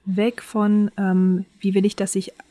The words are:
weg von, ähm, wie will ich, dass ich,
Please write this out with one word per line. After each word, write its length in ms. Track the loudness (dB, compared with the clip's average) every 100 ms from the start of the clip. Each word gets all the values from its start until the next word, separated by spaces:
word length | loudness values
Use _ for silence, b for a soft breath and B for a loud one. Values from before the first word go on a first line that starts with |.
| -6
weg 360 | -2 -2 -4
von, 480 | -6 -2 2 2 2 0
ähm, 480 | 0 2 2 2 -4 _
wie 160 | -2 0
will 100 | 0
ich, 100 | -2
dass 200 | -4 -4
ich, 180 | -8 -14 -8